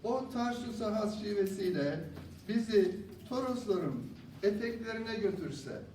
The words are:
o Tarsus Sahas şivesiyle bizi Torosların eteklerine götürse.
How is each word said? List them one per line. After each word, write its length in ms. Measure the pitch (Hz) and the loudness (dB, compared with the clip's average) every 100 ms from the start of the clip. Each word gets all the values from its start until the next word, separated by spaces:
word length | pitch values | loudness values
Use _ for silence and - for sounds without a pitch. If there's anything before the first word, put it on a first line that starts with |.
o 260 | 220 262 254 | 0 0 0
Tarsus 440 | 240 240 240 233 214 | 0 0 0 -4 -2
Sahas 440 | 220 214 214 - | 0 2 0 -2
şivesiyle 760 | 208 202 190 190 185 160 143 156 - - - - - | -2 2 2 2 0 2 2 0 -4 -10 -12 -14 0
bizi 520 | 233 226 208 185 - - - - | 2 6 6 6 2 -8 -12 -4
Torosların 720 | 254 254 240 208 185 156 120 - - - - | -2 0 -2 2 2 2 -2 -6 -12 -14 0
eteklerine 720 | 202 214 233 233 226 226 220 208 | 2 2 -2 -4 -4 -4 -2 0
götürse. 680 | 196 165 147 139 127 107 107 | 2 0 -4 -6 -8 -8 -10